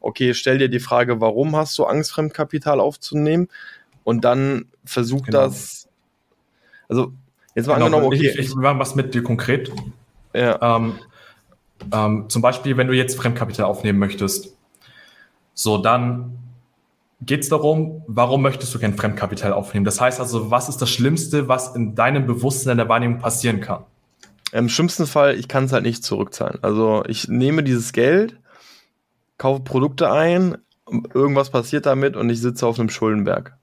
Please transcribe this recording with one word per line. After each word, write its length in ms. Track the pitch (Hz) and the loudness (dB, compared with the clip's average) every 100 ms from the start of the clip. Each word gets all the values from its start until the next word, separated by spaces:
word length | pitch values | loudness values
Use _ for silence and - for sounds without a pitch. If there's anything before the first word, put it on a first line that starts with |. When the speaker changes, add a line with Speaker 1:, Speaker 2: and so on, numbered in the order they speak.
Speaker 1:
okay, 340 | 104 - 127 | -8 -2 -2
stell 240 | 120 - 131 | 0 0 2
dir 100 | 135 | 2
die 120 | 123 | 0
Frage, 400 | 123 120 123 120 | 0 0 2 2
warum 340 | 113 107 147 151 | 0 2 0 0
hast 220 | 156 - | -2 0
du 60 | |
Angst, 280 | - 143 156 | 0 0 -2
Fremdkapital 680 | - 156 - 151 151 143 143 | -4 -4 -4 -4 -4 0 2
aufzunehmen? 680 | 135 151 - 147 151 165 180 - - - _ _ | 0 -2 -6 -2 2 2 0 -6 -20 -20 _ _
Und 220 | - 117 | -2 2
dann 420 | 120 127 139 139 - _ | 4 2 2 -2 -6 _
versuch 400 | - - 120 135 131 | -8 -4 -2 -2 0
Speaker 2:
Genau. 140 | 139 | 2
Speaker 1:
das, 460 | 135 131 - - - _ _ _ _ _ _ _ _ - _ | 2 0 -14 -16 -20 _ _ _ _ _ _ _ _ -20 _
also, 240 | 117 123 - _ _ _ | -2 -2 -4 _ _ _
jetzt 120 | - 117 | -4 0
mal 80 | |
Speaker 2:
Genau, 120 | 143 - | 4 4
Speaker 1:
angenommen, 260 | 156 139 | 4 4
Speaker 2:
ich, 80 | 135 | 4
Speaker 1:
okay. 200 | 143 143 | 2 0
Speaker 2:
ich, 80 | 135 | -4
ich 40 | 131 | 0
mach 220 | 131 139 | 2 2
was 160 | 131 | 0
mit 200 | 139 - | -2 0
dir 80 | 123 | -2
konkret. 500 | 117 117 - 143 - - - - _ _ _ | 0 -2 0 0 -2 -10 -14 -16 _ _ _
Speaker 1:
Ja. 420 | - 120 - 120 113 | 0 2 2 2 2
Speaker 2:
Ähm, 220 | 113 - - _ - _ _ _ _ _ - | 0 -4 -14 _ -20 _ _ _ _ _ -4
ähm, 340 | 107 107 107 107 | 0 0 0 -2
zum 140 | 120 | 0
Beispiel, 340 | 120 131 139 127 | 2 0 -2 0
wenn 100 | 127 | 2
du 60 | |
jetzt 220 | 127 127 - | 2 0 -2
Fremdkapital 480 | 123 120 107 104 101 | -2 -2 -4 -2 -2
aufnehmen 320 | 101 104 101 | 0 0 2
möchtest, 580 | 98 98 104 - - _ _ _ _ - - _ _ _ _ | 2 0 -4 -4 -8 _ _ _ _ -20 -20 _ _ _ _
so, 240 | - 110 104 | -6 0 2
dann 600 | 104 120 123 - - - - - _ _ _ _ _ _ | 4 2 2 -4 -8 -14 -18 -20 _ _ _ _ _ _
geht's 280 | 120 147 - | -4 -2 0
darum, 540 | 156 151 156 156 - - | 0 2 2 0 -6 -8
warum 360 | 110 123 135 | 0 2 4
möchtest 320 | 135 135 - | 2 0 -6
du 40 | 110 | -2
kein 160 | 113 98 | -2 0
Fremdkapital 560 | 107 101 98 95 104 | -2 -2 -4 -4 -2
aufnehmen? 320 | 98 101 107 | -2 -2 0
Das 160 | 101 - | 0 2
heißt 200 | 123 127 | 0 0
also, 300 | 123 113 107 | -4 -4 0
was 180 | 120 127 | -2 -2
ist 100 | 135 | -4
das 80 | 123 | -4
Schlimmste, 580 | - 123 160 165 147 131 | 2 2 2 0 -2 0
was 260 | 127 - | -2 -2
in 200 | 120 110 | -4 -4
deinem 320 | 104 117 139 120 | 0 0 2 0
Bewusstsein, 460 | 120 127 135 131 | 0 -2 -2 0
in 60 | 120 | 0
der 100 | 110 | 2
Wahrnehmung 300 | 113 120 120 | 2 2 -2
passieren 420 | 117 - 120 104 | -2 -2 -2 -2
kann? 240 | - 90 - _ _ _ - _ - | -4 -8 -10 _ _ _ -20 _ -6
Speaker 1:
Im 160 | - 120 | -2 0
schlimmsten 380 | - 175 - 156 | 2 0 0 0
Fall, 300 | 151 143 - | 4 4 2
ich 120 | 123 | -2
kann's 240 | 135 131 | 0 2
halt 120 | 131 | 2
nicht 200 | 117 117 | 0 -4
zurückzahlen. 540 | - 104 104 - - - | -4 -4 -4 -4 -6 -2
Also, 400 | 101 107 110 107 - | -2 2 2 2 -2
ich 200 | 110 - | -6 -4
nehme 340 | 120 131 160 | 0 2 2
dieses 300 | 143 123 117 | 2 0 0
Geld, 460 | - 123 175 220 - _ - - - _ _ _ _ _ _ | 2 4 4 2 -4 _ -20 -20 -20 _ _ _ _ _ _
kaufe 240 | 131 135 | 0 0
Produkte 480 | 131 131 143 131 160 | 0 0 0 0 2
ein, 480 | 123 165 175 185 165 _ _ _ 117 - | 4 4 2 0 -2 _ _ _ -6 -4
irgendwas 360 | 127 143 139 135 | 0 2 2 0
passiert 360 | 131 117 147 143 | -2 -2 -2 0
damit 300 | 135 139 135 | 2 0 0
und 120 | 117 | -2
ich 100 | 117 | 0
sitze 260 | 120 123 120 | -2 0 -2
auf 120 | 117 | 0
einem 120 | 113 | -2
Schuldenberg. 680 | - 113 107 101 90 - _ | 0 0 0 0 -2 -6 _